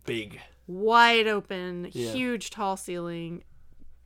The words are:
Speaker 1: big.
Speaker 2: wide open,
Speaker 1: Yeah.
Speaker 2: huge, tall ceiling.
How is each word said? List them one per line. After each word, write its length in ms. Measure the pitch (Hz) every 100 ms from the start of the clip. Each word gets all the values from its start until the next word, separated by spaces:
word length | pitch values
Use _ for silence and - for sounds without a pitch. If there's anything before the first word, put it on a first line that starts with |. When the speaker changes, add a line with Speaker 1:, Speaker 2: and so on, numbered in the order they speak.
| -
Speaker 1:
big. 340 | 117 104 - - - -
Speaker 2:
wide 600 | 180 214 233 233 233 220
open, 600 | 208 - 190 180 175 175
Speaker 1:
Yeah. 180 | 127 117
Speaker 2:
huge, 360 | 262 247 233 -
tall 280 | 214 202 190
ceiling. 680 | - 180 175 170 170 165 - - - - - -